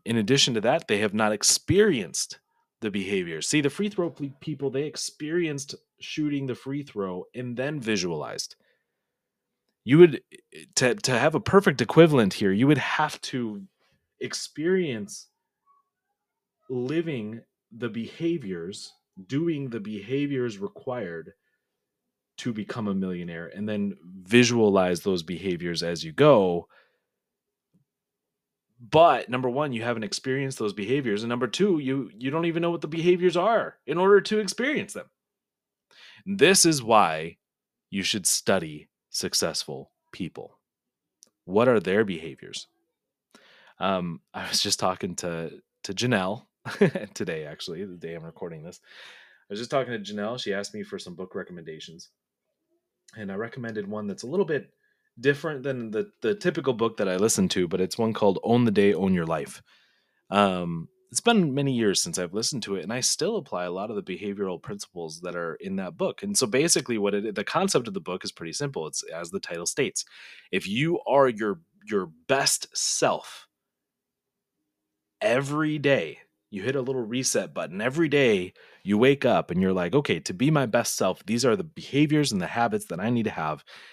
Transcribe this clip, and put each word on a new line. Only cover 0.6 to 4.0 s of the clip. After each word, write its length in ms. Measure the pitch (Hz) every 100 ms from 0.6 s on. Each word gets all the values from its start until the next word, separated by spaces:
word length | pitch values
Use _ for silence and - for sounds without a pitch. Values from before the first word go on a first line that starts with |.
that, 260 | 110 160 -
they 120 | 104
have 140 | 104
not 180 | 104 107
experienced 1080 | 107 - - - 175 214 135 90 - - - _ _ _ _
the 100 | 110
behavior. 500 | 98 95 98 85 80
See, 200 | - 151
the 80 | 143
free 200 | - 208
throw 200 | 208